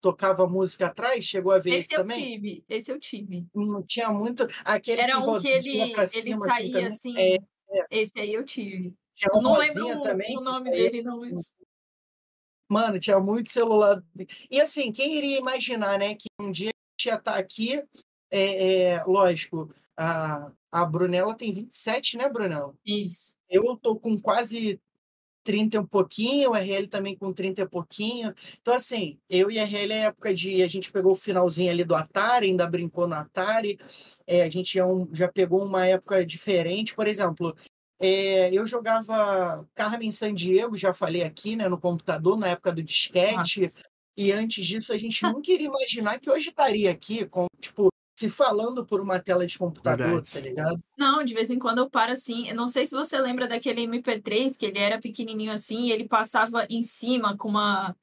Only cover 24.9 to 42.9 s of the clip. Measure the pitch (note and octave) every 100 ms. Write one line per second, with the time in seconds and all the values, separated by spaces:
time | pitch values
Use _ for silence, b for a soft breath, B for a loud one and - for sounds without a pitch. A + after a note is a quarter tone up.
24.9 | _ _ _ _ _ - G#3 A3 G#3+ F3+
25.9 | G3 F#3 - A3+ C#4+ C4+ G#3+ F#3+ G3 G3+
26.9 | G3+ G3 F#3+ G3 F#3 F#3+ F#3+ F#3 F3+ E3+
27.9 | - G#3+ B3 A3 G3 B B - B3 -
28.9 | A#3 E3+ D3 _ F#3 G3 A3+ G#3+ G#3 G#3
29.9 | A3 G#3+ - G#3+ F#3 F3+ F#3+ F3+ F#3+ F#3
30.9 | G3+ F#3 F#3 - F3+ F3+ D#3+ F3+ E3+ E3+
31.9 | D#3+ D#3 G3 G#3+ B3 G3+ F#3 E3+ E3+ E3+
32.9 | F3 F3 D#3 D3+ - F#3+ A3+ G#3 G3 B
33.9 | B B B - F3 E3 D#3 F#3 F#3+ F#3
34.9 | F#3 F3 D#3 F3+ G3 F3+ F#3 G3 F#3+ F#3
35.9 | F#3 - G3 E3+ D#3+ - F#3 E3 F#3+ A3
36.9 | - G#3+ G#3 F#3 D#3+ E3+ D#3 B _ _
37.9 | _ F#3 F#3+ G3 F#3+ F3+ F#3+ A3+ A#3+ A3
38.9 | A3+ A3 A3 G#3 G3 F3 D#3 - - G#3+
39.9 | A#3 A3+ G#3+ G#3+ G3+ F3 F#3 A#3 G#3+ F#3
40.9 | F3+ E3+ E3+ D#3+ D#3+ G#3 A3+ G3 F3+ F3+
41.9 | F3 - D#3 E3 G#3+ G3 F3 F#3 E3 D#3